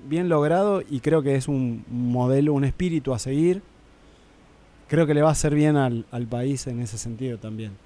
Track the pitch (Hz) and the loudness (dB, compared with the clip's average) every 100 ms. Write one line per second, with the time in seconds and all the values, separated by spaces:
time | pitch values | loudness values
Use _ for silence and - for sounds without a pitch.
0 | 135 160 180 156 151 175 202 190 - 139 | -6 -2 2 2 2 2 2 0 -2 -4
1 | 147 160 139 135 131 135 127 113 - 120 | 0 2 2 0 0 -2 -2 -4 -6 -4
2 | 123 123 123 135 147 139 139 - 180 160 | 0 2 2 4 4 2 0 0 -2 -2
3 | 135 120 135 143 170 190 - - - - | -2 -4 -2 0 2 0 -6 -20 -20 -20
4 | - - - - - - - - - - | -20 -20 -20 -20 -20 -20 -20 -20 -2 2
5 | 156 147 156 143 151 147 151 147 131 117 | 4 4 4 2 2 4 4 4 2 -2
6 | - 120 117 120 131 135 131 120 117 110 | -6 -8 -6 -4 -4 -4 -6 -6 -6 -8
7 | - 113 127 110 110 110 110 98 | -10 -8 -8 -8 -10 -10 -10 -14